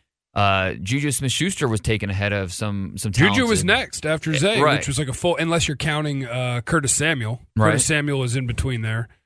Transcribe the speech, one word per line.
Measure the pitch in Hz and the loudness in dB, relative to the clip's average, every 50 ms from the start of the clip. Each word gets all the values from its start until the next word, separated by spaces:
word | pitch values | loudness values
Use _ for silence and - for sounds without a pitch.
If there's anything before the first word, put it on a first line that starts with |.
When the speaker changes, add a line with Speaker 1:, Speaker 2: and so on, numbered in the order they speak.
| _ _ _ _ _ _ - | _ _ _ _ _ _ -2
Speaker 1:
Uh, | - 101 98 98 95 95 95 64 | 0 2 4 4 2 2 0 -2
Juju | 58 80 95 131 143 143 147 | -4 -4 -4 -2 -2 0 0
Smith-Schuster | 131 - 139 131 - - 156 190 190 - 151 | -2 0 0 0 0 0 0 -2 -2 -2 -2
was | 123 113 104 | 0 0 0
taken | - - 110 104 104 101 | 0 0 -2 -2 -2 -4
ahead | 98 95 101 104 104 | -4 -2 -2 -2 -2
of | 101 95 87 90 | -2 -4 -4 -6
some, | - 110 104 101 98 98 - - - | -6 -6 -4 -4 -4 -6 -6 -6 -6
some | - 110 | -4 -2
Speaker 2:
Juju | 92 113 147 208 202 254 254 | 2 4 4 4 4 4 2
was | 233 220 175 151 | 2 2 2 4
Speaker 1:
talented | |
Speaker 2:
next | 180 208 262 - - - - - | 4 2 2 2 -2 -8 -6 -2
after | 151 156 156 - 160 156 | -2 -2 -2 -2 -2 0
Speaker 1:
Eh, | 139 | 2
Speaker 2:
Zay, | 147 196 220 - | 2 2 2 4
Speaker 1:
right. | 147 151 143 - | 4 4 4 2
Speaker 2:
which | - | 0
was | 139 139 127 | -2 -2 -2
like | 151 127 | -2 -4
a | 120 | -4
full, | - - 180 165 | -2 0 0 0
unless | 135 160 165 165 170 - | 2 0 0 2 2 2
you're | - 147 123 | 0 -2 -2
counting, | - 160 151 151 151 151 143 139 131 | -2 -2 0 0 -2 -2 -2 -4 -4
uh, | 120 117 127 127 123 123 123 | -4 -4 -4 -2 -2 -2 -4
Curtis | 117 - 170 160 143 127 - | -2 0 0 0 2 2 0
Samuel. | - 151 160 160 135 113 107 123 - - - - | 2 2 0 0 0 -2 -4 -4 -6 -8 -6 0
Speaker 1:
Right. | 110 110 107 | 4 4 4
Speaker 2:
Curtis | 107 123 - | 4 4 2
Samuel | - 156 147 143 147 143 135 127 | 2 2 0 0 0 0 0 0
is | 120 113 | 0 -2
in | 135 131 | -2 -2
between | 120 117 - - 135 127 117 110 | -2 -4 -4 -2 -2 -2 -4 -4
there. | 110 110 113 117 - _ _ _ | -2 -2 -2 -4 -6 _ _ _